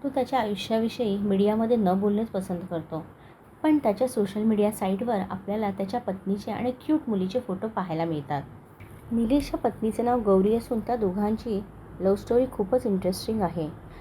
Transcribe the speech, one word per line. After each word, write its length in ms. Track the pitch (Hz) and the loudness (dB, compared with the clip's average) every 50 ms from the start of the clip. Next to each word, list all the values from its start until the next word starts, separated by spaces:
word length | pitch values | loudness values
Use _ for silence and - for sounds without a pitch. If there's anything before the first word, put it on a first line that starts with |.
| - | -4
तो 60 | 277 | -2
त्याच्या 300 | 269 269 254 254 277 254 | 0 0 0 0 0 0
आयुष्याविषयी 760 | 220 208 208 196 - - 226 226 226 226 - - 247 208 196 | 0 0 -2 -4 -2 -2 0 0 0 0 -2 -2 -2 0 0
मीडियामध्ये 600 | 208 202 208 196 190 202 208 214 220 226 226 247 | 0 0 2 4 4 4 4 4 2 2 2 2
न 160 | 233 208 180 185 196 | 4 4 4 4 4
बोलणेच 280 | 202 208 208 202 226 | 2 2 2 2 -2
पसंत 320 | 226 - 190 190 - 180 175 180 180 | -2 -4 -6 -4 -4 -6 -6 -4 -6
करतो, 340 | 175 165 156 - 160 156 165 - - - - - - - - - - - - | -6 -6 -6 -6 -8 -8 -8 -10 -18 -20 -20 -20 -20 -20 -20 -20 -12 -2 2
पण 140 | 311 302 | 4 4
त्याच्या 300 | 294 269 226 196 196 254 | 4 4 2 2 2 0
सोशल 360 | 254 - 226 202 190 - 214 214 | 0 2 0 -2 0 0 0 2
मीडिया 280 | 220 220 202 208 208 | 2 4 4 2 2
साईटवर 480 | 214 - 208 190 196 190 240 233 233 196 | 2 0 -2 -2 0 0 0 0 0 0
आपल्याला 500 | 185 190 185 190 - 202 202 220 220 202 | -2 -4 -6 -8 -6 -4 -4 -2 -2 -2
त्याच्या 280 | 196 196 196 190 - 240 | -2 -4 -4 -4 -4 -4
पत्नीचे 520 | 240 - 190 190 - 190 196 202 - - | -4 -4 -6 -4 -2 -2 -2 -2 -2 -6
आणि 200 | 208 - 233 254 254 - - | -6 -2 -2 -4 -4 -4 0
क्यूट 240 | - 311 311 - 240 | 0 0 0 2 0
मुलीचे 300 | 214 196 185 185 190 247 | 0 0 0 0 -2 -2
फोटो 280 | 247 - 185 185 - | -2 -2 -6 -4 -4
पाहायला 380 | 220 220 202 185 180 160 160 165 | -4 -4 -4 -4 -2 -2 -2 0
मिळतात. 380 | 170 165 151 139 135 147 139 139 - - - - - - - - - - - - - | 0 -2 -4 -2 -4 -4 -4 -4 -8 -16 -20 -20 -20 -20 -20 -20 -18 -18 -18 -8 -4
निलेशच्या 480 | 240 233 233 220 269 294 277 - - 320 | 0 0 2 4 4 2 2 0 -4 0
पत्नीचे 440 | - 240 - - 214 220 214 - 233 | 0 -2 0 0 -2 -2 0 0 0
नाव 180 | 240 247 247 | 2 2 2
गौरी 340 | 220 202 196 190 190 208 220 | 4 6 6 6 6 4 2
असून 240 | 233 226 - 247 220 | 2 0 -2 -4 -4
त्या 160 | 208 - 247 | -2 -2 -2
दोघांची 640 | 233 214 185 175 208 208 208 220 214 - 233 214 196 208 - - - - - - - | 0 0 0 0 0 0 0 0 -2 -2 -4 -4 -4 -4 -8 -16 -18 -18 -18 -10 0
लव्ह 160 | 180 190 202 | 2 2 2
स्टोरी 300 | 202 - - 233 247 262 262 | 2 0 2 4 4 4 2
खूपच 340 | - - 208 190 254 254 - | 0 -4 0 2 2 0 2
इंटरेस्टिंग 560 | 226 196 185 185 180 185 - - - 220 220 | 2 0 2 2 0 -2 -2 -4 -2 0 0
आहे. 260 | 196 165 165 175 156 151 - - - - - - | 0 0 0 -2 -4 -4 -6 -12 -16 -18 -16 -14